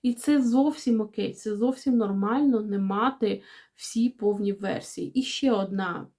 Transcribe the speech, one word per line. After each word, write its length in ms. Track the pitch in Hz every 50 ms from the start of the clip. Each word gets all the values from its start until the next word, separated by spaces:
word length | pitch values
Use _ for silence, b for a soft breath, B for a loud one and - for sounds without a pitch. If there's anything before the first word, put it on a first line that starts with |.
І 120 | - 247 240
це 280 | - - - 294 285
зовсім 600 | 254 240 226 262 277 302 294 - - 254 233 220
окей, 320 | 214 214 - - 202 185 185
це 220 | - - 220 208
зовсім 420 | 202 226 247 262 - - 277 247 233
нормально 640 | 220 196 196 196 202 208 233 269 302 277 247 220
не 180 | 214 208 202 202
мати 640 | 196 196 196 202 226 269 262 - 233 202 196 196 B B B B B B B
всі 340 | _ - - - 226 233 247
повні 440 | - _ 214 208 208 202 208 202 202
версії. 680 | 202 202 190 - - - - - - - - - 262
І 40 | 269
ще 280 | - - - - 262
одна 560 | 233 202 196 180 196 196 190 180 170 151 139 - _